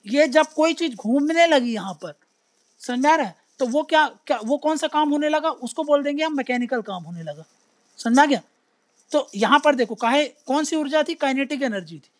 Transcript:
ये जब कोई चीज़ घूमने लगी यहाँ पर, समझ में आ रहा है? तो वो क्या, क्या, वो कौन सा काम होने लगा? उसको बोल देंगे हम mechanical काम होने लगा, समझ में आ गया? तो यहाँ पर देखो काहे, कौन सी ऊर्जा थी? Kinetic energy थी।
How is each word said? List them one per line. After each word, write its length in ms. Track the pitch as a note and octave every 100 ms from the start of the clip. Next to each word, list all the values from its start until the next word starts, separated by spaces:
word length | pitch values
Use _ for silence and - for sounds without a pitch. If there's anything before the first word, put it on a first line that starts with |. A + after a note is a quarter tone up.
| G3+
ये 220 | C#4 D#4
जब 220 | D4+ D4+
कोई 200 | - D#4+
चीज़ 220 | E4 E4 A3+
घूमने 500 | G#3 C4+ D4 E4 E4+
लगी 260 | D4 A#3+
यहाँ 200 | A3 F#3 E3+
पर, 180 | F3 - _ _ _ _ _ _
समझ 180 | - B3
में 100 | C#4+
आ 60 | D#4+
रहा 120 | A3
है? 80 | - _ _
तो 60 | B3+
वो 160 | C#4
क्या, 240 | D4+ D#4 D4+ - -
क्या, 120 | B3+
वो 180 | A3 C#4+
कौन 180 | D4+ D#4
सा 100 | D#4
काम 200 | D4+ D4+
होने 200 | D4 D4+
लगा? 200 | D4+ D#4+
उसको 340 | B3+ B3 -
बोल 200 | D4+ C#4+
देंगे 200 | C#4+ C#4+
हम 120 | D#4+ D4
mechanical 460 | B3+ B3 A#3+ B3+
काम 200 | G#3 F#3
होने 200 | D#3+ F3
लगा, 220 | D#3+ D3 D#3 _ _ _ _ -
समझ 160 | A#3 B3
में 80 |
आ 20 | D4
गया? 160 | A3+ _ _ _ _ _ _ _
तो 160 | D4 - G3+
यहाँ 240 | G#3 C#4
पर 160 | D4 C4+
देखो 200 | A#3 A3+
काहे, 300 | A#3 C#4 C#4+ _ -
कौन 160 | C#4
सी 120 | D4 D#4+
ऊर्जा 280 | C#4+ D#4
थी? 100 | D4+ E4
Kinetic 460 | C#4 C4+ C4+ C#4+
energy 340 | C4 G3+ E3 D#3+
थी। 120 | _